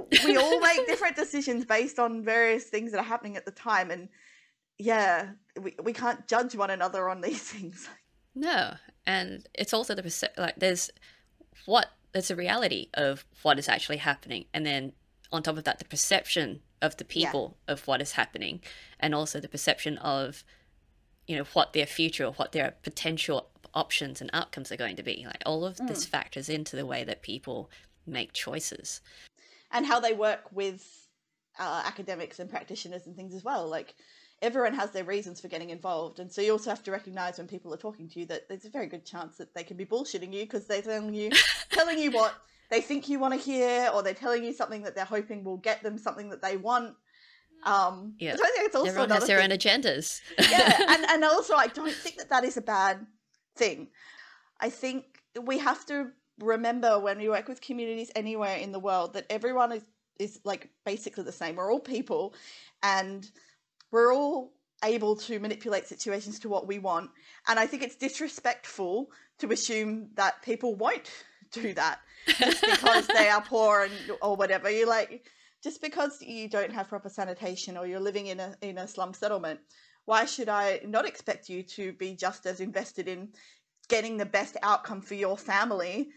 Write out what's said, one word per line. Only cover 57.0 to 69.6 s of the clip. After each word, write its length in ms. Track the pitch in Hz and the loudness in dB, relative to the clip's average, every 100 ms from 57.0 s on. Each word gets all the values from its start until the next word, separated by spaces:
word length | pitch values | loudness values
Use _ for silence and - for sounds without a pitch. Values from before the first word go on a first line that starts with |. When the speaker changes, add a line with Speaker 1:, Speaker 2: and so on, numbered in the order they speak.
Speaker 1:
when 180 | 202 202 | 2 -2
we 100 | 214 | 0
work 200 | 208 220 | 0 -2
with 120 | 254 | -12
communities 520 | - 240 226 226 233 | -8 -6 -6 -6 -6
anywhere 440 | 220 214 220 202 190 | -6 -4 -4 -2 -2
in 120 | 196 | -6
the 80 | 196 | -4
world 360 | 196 185 175 | 0 0 0
that 120 | 202 - | -6 -6
everyone 440 | 214 240 254 240 | -4 0 2 2
is, 120 | 220 - _ _ - | 0 -10 _ _ -8
is, 200 | 208 - | -8 -6
like, 240 | 202 - - _ | -6 -6 -10 _
basically 400 | 202 214 214 - | -6 -6 -8 -10
the 80 | 180 | -10
same. 240 | - 165 175 | -8 -8 -4
We're 160 | 190 | 0
all 80 | 277 | 0
people, 540 | 262 262 262 160 196 - - - - - | 0 -6 -2 -2 -2 -8 -20 -20 -20 -2
and 460 | 202 190 190 196 196 _ _ _ _ _ - | 2 2 0 -8 -14 _ _ _ _ _ 2
we're 220 | 226 240 | 6 8
all 400 | 269 285 302 254 _ _ - | 8 4 0 -6 _ _ -2
able 320 | 220 233 214 214 | 2 2 2 0
to 220 | - 214 | -2 -4
manipulate 460 | 214 208 233 196 - | -4 -4 -2 -2 -2
situations 500 | - 220 202 208 214 | -8 -4 -4 -6 -10
to 80 | 220 | -2
what 180 | 196 190 | -2 -2
we 100 | 202 | -4
want. 320 | 190 165 185 _ - - - | 0 -2 -2 _ -20 -6 0
And 100 | 226 | 2
I 80 | 294 | 2
think 160 | 165 | 0
it's 140 | - - | -6 -4
disrespectful 1120 | 269 - 302 - 240 233 - - 180 214 285 - _ - | -6 -4 -8 -2 -2 -2 -8 -6 -2 -2 -4 -14 _ -8
to 120 | 202 | -2
assume 600 | - | 0